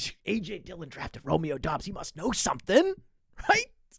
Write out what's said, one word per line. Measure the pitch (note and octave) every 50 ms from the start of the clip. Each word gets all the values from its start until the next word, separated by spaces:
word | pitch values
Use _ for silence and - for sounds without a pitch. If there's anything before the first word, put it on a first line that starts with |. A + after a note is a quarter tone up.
| - - - - _
A | - G#3+ A3+
J | E3 F#3 G#3 E3+
Dillon | - F#3 F#3 E3+ D#3 C3
drafted | - - - - - - -
Romeo | - D#3 E3 D#3+ D3+ C#3 C3+
Doubs. | - D#3+ D3+ C3 -
He | G3
must | G3 - - - -
know | D3+ F3 B3+
something, | G#3+ - - - - B2 - - F#3+ C#4+ F#4 G4 F#4+ - - _ _ _ _ _ _ - - -
right? | G4+ A4 B4 - - _ _ _ -